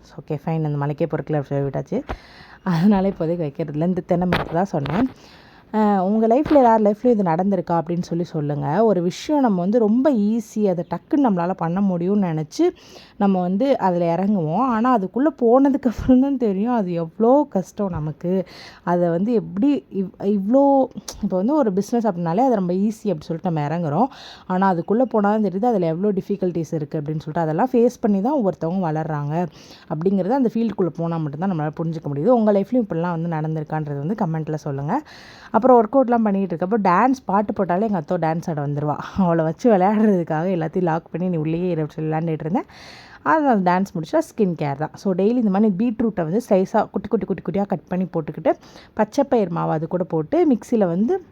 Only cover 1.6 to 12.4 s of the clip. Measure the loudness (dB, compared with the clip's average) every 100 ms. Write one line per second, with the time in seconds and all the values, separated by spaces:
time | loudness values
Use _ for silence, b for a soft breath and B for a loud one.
1.6 | -4 -6 -6 -8 -8 B B B B B
2.6 | -2 2 4 4 0 -2 -4 -4 -6 -6
3.6 | -8 -4 -2 -2 -2 0 0 -2 -2 -2
4.6 | -2 -2 -2 -2 -2 B B B B B
5.6 | B 0 2 2 0 0 2 2 4 6
6.6 | 6 6 2 2 2 2 2 0 0 -2
7.6 | 0 -2 -2 -4 -4 -4 -4 -4 -2 -2
8.6 | -2 2 2 2 0 -4 -2 0 2 2
9.6 | 2 2 2 2 2 2 0 -2 -4 -2
10.6 | 0 0 -4 -8 _ 0 2 0 -2 -2
11.6 | -2 0 0 0 0 0 0 -2